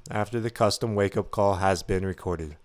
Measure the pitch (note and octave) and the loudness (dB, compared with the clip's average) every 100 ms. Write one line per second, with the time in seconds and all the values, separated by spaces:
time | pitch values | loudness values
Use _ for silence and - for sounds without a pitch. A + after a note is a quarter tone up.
0 | - G#2+ G#2 A#2 A2 - A2 G2 A#2+ G#2 | -8 -4 -4 -4 -4 2 2 2 0 2
1 | G2 A2+ G2 - G2+ F#2+ F#2+ F#2 - F#2+ | 2 2 -2 2 2 4 2 2 0 -2
2 | F#2+ F2+ - E2+ D#2+ D2+ | -2 -4 -4 -4 -6 -12